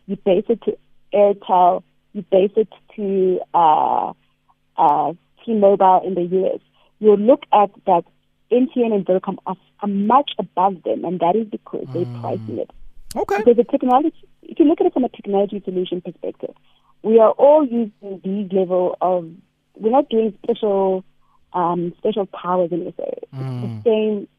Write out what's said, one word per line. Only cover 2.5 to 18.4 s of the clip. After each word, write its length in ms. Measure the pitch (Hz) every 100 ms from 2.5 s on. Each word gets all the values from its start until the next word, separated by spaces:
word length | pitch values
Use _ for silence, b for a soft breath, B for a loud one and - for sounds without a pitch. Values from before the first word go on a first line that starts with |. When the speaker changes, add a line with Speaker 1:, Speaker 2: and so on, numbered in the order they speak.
| 220
Speaker 1:
it 140 | 214 - _ -
to, 440 | 196 196 185 180 -
uh, 600 | 170 160 151 127 120 - - _ _ _ _ _ -
uh, 360 | 160 147 147 170 _ _ -
T-Mobile 560 | 220 196 196 190 185 180
in 100 | 180
the 80 |
U 240 | 175 185 190
S, 120 | - _ _ _ -
you'll 180 | 214 202
look 260 | 214 294 -
at 160 | 208 202 _ -
that 200 | 175 - _ _ _ -
M 160 | 247 262
T 100 | 247
N 80 | 226
and 120 | 208 180
Vodacom 320 | 185 196 190 -
are, 120 | 180 _ _
are 60 | 208
much 440 | 196 208 254 285 -
above 460 | 185 - 190 175
them, 220 | 107 110 165
and 140 | 180
that 160 | 170 208
is 120 | 214
because 380 | 220 - - 135
they're 120 | 143 147
Speaker 2:
Mm. 160 | 120
Speaker 1:
pricing 360 | 117 120 110 113
it. 120 | - - - - - -
Speaker 2:
Okay. 220 | 415 392
Speaker 1:
Because 200 | 247 226
the 60 | 233
technology, 480 | 277 254 254 320 - - _
if 160 | - -
you 60 | 302
look 160 | 339
at 60 | 370
it 60 |
from 120 | - 240
a 40 |
technology 520 | - 202 196 202 202
solution 380 | 196 180 185 180
perspective, 520 | 180 - - - - - _ _ _ _
we 160 | 202 226
are 120 | 220
all 320 | - 277 311
using 560 | 269 233 214 - 202 190
these 280 | 190 202